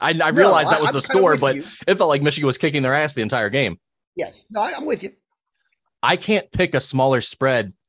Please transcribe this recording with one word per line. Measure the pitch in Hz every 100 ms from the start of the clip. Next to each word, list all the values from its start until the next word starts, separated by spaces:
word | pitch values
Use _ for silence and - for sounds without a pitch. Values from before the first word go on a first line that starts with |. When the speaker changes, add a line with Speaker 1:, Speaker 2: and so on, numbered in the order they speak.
Speaker 1:
I | 147
Speaker 2:
No, | 165 160
Speaker 1:
realized | 165 190 165 151
that | 156
Speaker 2:
I, |
Speaker 1:
was | 147
Speaker 2:
I'm |
Speaker 1:
the | 139
Speaker 2:
kinda |
Speaker 1:
score, | - 190 180
Speaker 2:
with | 143
Speaker 1:
but | 139 135
Speaker 2:
you. | - - -
Speaker 1:
it | 185
felt | 175
like | 143
Michigan | 147 147 143
was | -
kicking | 156 147
their | 131
ass | 143 151
the | 127
entire | 107 127 104
game. | 131 113 85 _ _ _
Speaker 2:
Yes. | - - - -
No, | 214
I, | 233 277
I'm | 302
with | 220
you. | 190 - _ _ _ _ _ _ _ _
Speaker 1:
I | 120 180
can't | - 214 -
pick | - 175
a | 135
smaller | - 131 135 127
spread | - - 135 123 101 -